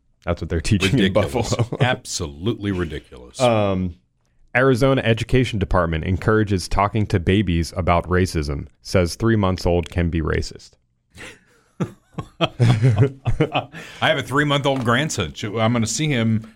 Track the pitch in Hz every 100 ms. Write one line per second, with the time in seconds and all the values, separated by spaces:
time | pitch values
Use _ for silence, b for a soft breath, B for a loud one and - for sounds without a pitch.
0 | _ _ 87 85 82 82 - 101 95 127
1 | 98 101 - 120 117 - 117 - 123 127
2 | - - 80 73 101 - 101 92 85 71
3 | - - - - 123 110 101 95 92 -
4 | _ _ _ _ _ 123 135 120 135 135
5 | 113 113 120 127 120 104 98 92 82 80
6 | 80 90 - 110 104 95 - - 101 113
7 | 101 98 85 98 90 82 80 - 87 85
8 | 82 90 92 82 73 71 - _ - 98
9 | 85 - 113 107 95 90 90 87 82 90
10 | 85 80 76 78 - - - _ _ _
11 | _ - - - _ _ _ - - -
12 | _ - - - - - 120 113 127 104
13 | 135 - - - 151 143 - B B B
14 | 123 139 110 135 147 139 139 135 117 120
15 | 156 - 78 - 107 110 110 120 107 -
16 | 156 123 113 110 -